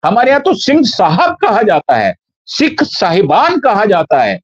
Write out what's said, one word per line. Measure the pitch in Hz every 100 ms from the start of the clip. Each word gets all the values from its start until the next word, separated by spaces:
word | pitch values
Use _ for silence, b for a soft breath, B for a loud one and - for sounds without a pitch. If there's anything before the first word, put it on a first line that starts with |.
हमारे | 151 214 254
यहाँ | 277
तो | 277
सिंह | 339 - 294
साहब | 247 - 170 170 339 339
कहा | 392 208
जाता | 220 160 - 120
है, | 101 - _ _ -
सिख | - 294 -
साहिबान | 294 - 185 170 156 165 311 359
कहा | 254 202
जाता | 208 175 156 139
है | 110 92